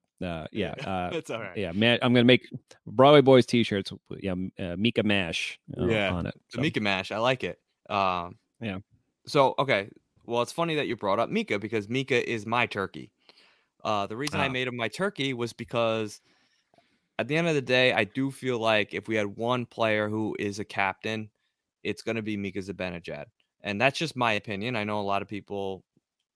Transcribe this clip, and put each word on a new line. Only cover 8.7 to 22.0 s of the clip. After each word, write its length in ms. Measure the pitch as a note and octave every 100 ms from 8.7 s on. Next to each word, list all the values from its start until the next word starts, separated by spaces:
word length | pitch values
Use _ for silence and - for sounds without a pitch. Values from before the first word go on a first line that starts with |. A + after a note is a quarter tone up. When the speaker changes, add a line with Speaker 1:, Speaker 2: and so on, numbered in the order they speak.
| F#2+ - _ _ _ -
Speaker 2:
so, 280 | D3 C3 -
okay. 300 | C3+ G#2+ G2+ - _ _ -
Well, 160 | A#2
it's 100 | A#2+
funny 220 | - E3+ D3+
that 120 | G2+
you 80 | A2+
brought 220 | G2+ G2+
up 100 | A#2
Mika 300 | G#3 A3 G#2
because 300 | G#2+ A2+ G2+
Mika 400 | C3 B2+ B2 -
is 160 | A2+ G#2+
my 220 | A#2+ A#2
turkey. 440 | G#2 F#2+ C#2+ B1 _ _ _ _ _ _ _
Uh, 240 | G#2 G#2 G2+
the 100 | A2
reason 220 | D3 -
I 80 | C#3
Speaker 1:
Ah. 0 |
Speaker 2:
made 180 | B2+ B2+
him 100 | B2
my 120 | A2+
turkey 440 | - G3 - C3+
was 200 | A#2+ A#2
because 680 | - A#2 A#2+ A2+ A2+ G#2+ - _ _ _ _ _ _ _ _ _ -
at 100 | A#2
the 100 | D#3
end 100 | E3+
of 80 | D3+
the 60 |
day, 320 | B2 B2+ B2+
I 100 | G2+
do 280 | G2+ C3 C3+
feel 280 | C3 B2+ A#2+
like 340 | A2 G#2+ G2+
if 140 | F2 G2+
we 80 | A2
had 120 | G#2 G2+
one 280 | A#2 B2+ A#2
player 440 | - A2 G#2+ G#2
who 260 | A2 G#2+ -
is 200 | G2+ G2+
a 60 | G2
captain, 640 | - G2 - A2 A2 G#2+ _ _ _ _ _
it's 180 | G2+ G2